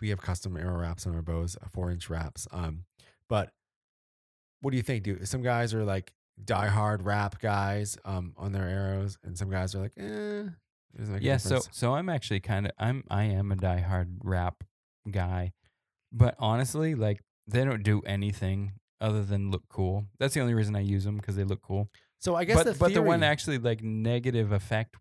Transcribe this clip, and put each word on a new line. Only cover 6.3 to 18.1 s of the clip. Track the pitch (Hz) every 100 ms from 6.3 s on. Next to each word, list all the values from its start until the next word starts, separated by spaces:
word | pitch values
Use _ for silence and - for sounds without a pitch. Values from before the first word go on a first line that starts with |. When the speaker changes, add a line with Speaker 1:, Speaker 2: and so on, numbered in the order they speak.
| -
Speaker 1:
diehard | 98 101 104 104 107 107
wrap | 98 104 104 -
guys, | 110 101 98 104 104 -
um, | - 92 90 -
on | 98
their | 98 90
arrows, | 98 98 95 98 95
and | - 90
some | 98
guys | 95 92
are | 98
like, | 98 -
"Eh, |
it | 202 214 208 208 208 170 _ _ _ -
doesn't | 107
make | 101
a |
Speaker 2:
Yeah, | 131 131
so, | 101 127
Speaker 1:
difference." | - -
Speaker 2:
so | 120
I'm | 143 185
actually | 151 - 98
kinda, | 101 101 101 -
I'm, | 110 131 -
I | 98
am | 107 98 98
a | 95
diehard | 92 90 90 92 87 92
wrap | 95 92 87 - - _ _ _ 107
guy, | 98 90 92 90 - _ _ _ _ _
but | 117 123 -
honestly, | 110 117 127 151 160
like, | 135 107 104 - _ -
they | 117
don't | 135 110
do | 104 104
anything | -